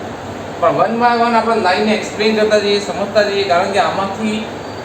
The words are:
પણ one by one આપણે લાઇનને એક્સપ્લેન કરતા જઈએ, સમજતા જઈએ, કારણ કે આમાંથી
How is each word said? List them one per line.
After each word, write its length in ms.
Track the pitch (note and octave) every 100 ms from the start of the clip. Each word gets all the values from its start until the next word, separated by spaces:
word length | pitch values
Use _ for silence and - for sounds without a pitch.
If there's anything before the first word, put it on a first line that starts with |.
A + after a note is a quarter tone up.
| - - - - - -
પણ 100 | D#3+
one 320 | D3+ G3 A#3
by 240 | A#3+ A#3 A#3
one 100 | A3+
આપણે 200 | A3+ A3+
લાઇનને 380 | F3+ G3 G#3+
એક્સપ્લેન 420 | G#3+ - G3 A3 G#3+
કરતા 220 | G#3+ G#3
જઈએ, 200 | G3+ G3+
સમજતા 440 | F#3+ F3 G3+ G#3+
જઈએ, 220 | G#3 G3
કારણ 260 | F3+ F3 G3
કે 80 | G3
આમાંથી 680 | D#3+ E3 G3 A3 A3 G#3+ A3+ - - -